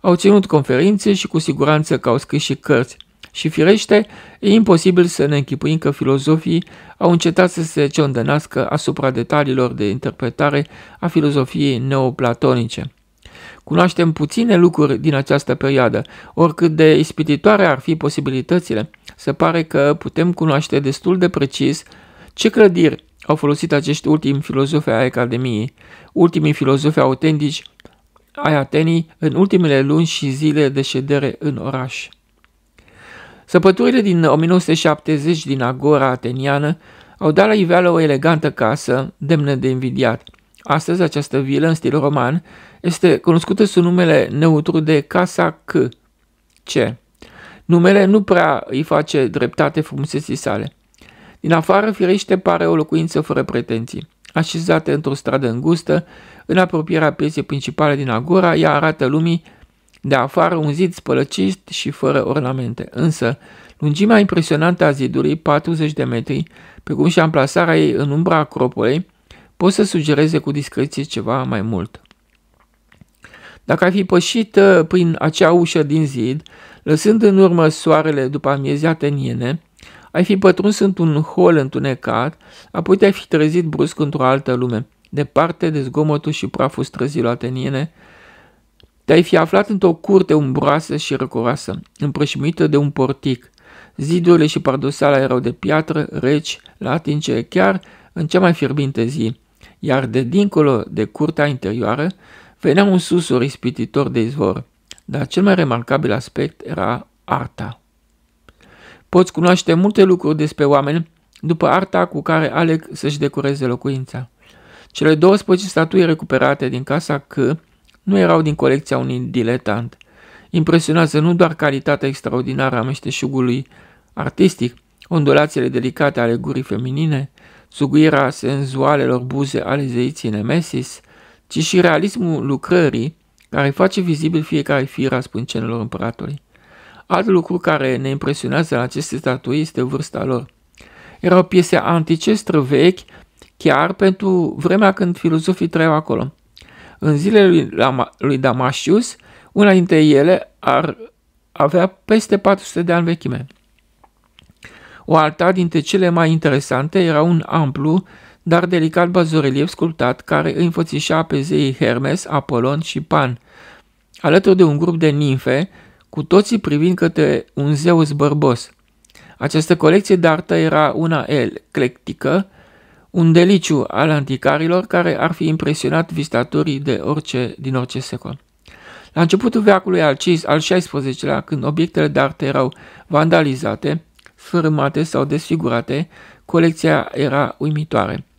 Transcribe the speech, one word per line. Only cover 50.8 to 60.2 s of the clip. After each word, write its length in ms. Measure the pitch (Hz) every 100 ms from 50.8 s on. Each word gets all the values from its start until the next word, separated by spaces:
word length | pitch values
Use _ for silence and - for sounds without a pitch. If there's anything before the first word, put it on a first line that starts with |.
| _ _ - _ - -
Din 80 | -
afară, 380 | 165 156 190 214
firește, 480 | 202 180 196 - 190
pare 280 | 185 170 165
o 80 |
locuință 460 | 165 156 160 160 156
fără 220 | 151 139
pretenții. 640 | 131 - 120 113 117 - - _ _
Așezată 600 | - 165 170 165 165 156
într-o 200 | 147 156
stradă 340 | 139 - 135 131
îngustă, 580 | 117 143 165 - 151 160 - - - -
în 120 | 180
apropierea 540 | 185 170 160 156 156
pieței 300 | 143 147 156
principale 540 | 139 143 135 143 151 143
din 120 | 135
Agora, 460 | 113 143 180 175 160
ea 180 | 160
arată 320 | 147 156 156 127
lumii 360 | 147 165 165 - _ - _ _ _
de 140 | -
afară 420 | 131